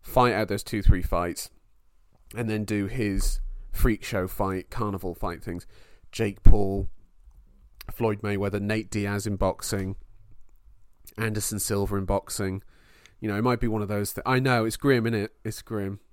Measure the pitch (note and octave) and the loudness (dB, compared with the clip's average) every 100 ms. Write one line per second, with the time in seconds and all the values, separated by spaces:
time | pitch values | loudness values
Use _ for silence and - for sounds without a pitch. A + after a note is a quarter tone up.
0 | - - B2 G2+ G#2+ G2+ - G#2+ - F#2 | 0 2 2 2 -2 -4 -4 2 6 6
1 | - E2+ F2 F2 - - _ _ _ _ | 2 -2 -2 -6 -12 -18 _ _ _ _
2 | _ _ - A2+ A2+ G#2+ G#2 G#2 G2 - | _ _ -14 -6 -4 -2 -2 -2 -2 -2
3 | G#2 F#2+ - - - - - - B2+ G#2+ | 0 2 0 0 -6 -10 -8 4 4 4
4 | - G#2 F#2 - G2 F#2+ - - G#2 F#2+ | -2 -4 -4 -2 -2 -2 -6 -4 -2 -2
5 | F#2+ E2 G2 E2+ - F2 - - - - | -6 -6 -6 -6 -8 -10 -12 -20 -20 -20
6 | - - A2 G2 - G#2+ G2 G2+ - - | -14 -4 -4 8 10 10 8 0 -4 -6
7 | - - - - - - - - - - | -18 -20 -20 -20 -20 -20 -20 -18 -14 -2
8 | A2+ G#2 G#2 G2+ G2+ G2+ G2+ A2 A2 G#2+ | -2 0 -2 0 0 -2 -2 -2 -2 -4
9 | G2+ G2+ G#2 G2 G2 - - G2+ F#2+ F#2+ | -2 -2 -2 0 0 0 -4 -4 -4 -8
10 | - - - - - - - - - - | -14 -20 -20 -20 -20 -20 -20 -20 -20 -20
11 | - - A2 G#2+ - G#2+ - G2+ G2 G2 | -18 -6 -4 -4 -4 -4 -2 0 0 -2
12 | F#2+ G2 - - G2 G2 - - - - | 0 -2 -2 -4 -4 -4 -10 -20 -20 -20
13 | - - G#2+ G2+ A#2+ A#2 A#2+ A2 G2+ G#2 | -20 -10 -4 0 0 2 0 -2 -2 -2
14 | G2+ - - B2+ C3 A#2+ A2+ - C#3 B2 | -4 -4 0 2 2 2 0 0 2 2
15 | A2+ A2+ G#2 _ A2 - - A2 G2 G2+ | 2 -2 -4 _ -10 -10 -8 -6 -6 -8
16 | _ | _